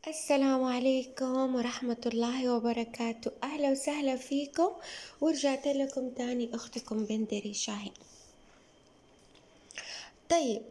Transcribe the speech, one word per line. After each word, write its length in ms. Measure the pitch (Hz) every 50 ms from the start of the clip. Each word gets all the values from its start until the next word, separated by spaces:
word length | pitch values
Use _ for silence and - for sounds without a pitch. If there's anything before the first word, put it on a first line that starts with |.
| -
السلام 560 | 311 311 - - - 285 277 269 269 262 262 262
عليكم 920 | 254 247 247 254 269 262 262 254 262 254 - 262 254 254 262 262 262 254
ورحمة 460 | 247 233 240 247 - 254 240 233 233 -
الله 500 | 240 226 226 233 240 247 262 254 247 247
وبركاته. 760 | 233 214 240 233 240 226 226 - - 233 233 226 226 - 226 - - -
أهلا 280 | 277 294 294 285 277
وسهلا 440 | 269 269 - - 294 294 285 269 262
فيكم، 560 | 254 - - 277 277 285 277 - - 330 403 - - - - - - - - - -
ورجعت 460 | 285 320 311 269 277 277 269 269 -
لكم 420 | 285 277 277 269 269 - 269 262 254
تاني 460 | 247 - 247 247 247 240 240 226 233
أختكم 500 | 233 - - - 240 - - 220 214 220
بندري 480 | 208 220 220 220 214 208 208 - 208 202
شاهين. 400 | - - - 208 208 208 196 - - - - - - - - - - - - - - - - - - - - - - _ - - - - - - - - - - - - - - - - - - - - - - - _ -
طيب، 320 | 339 339 302 247 214 220 - -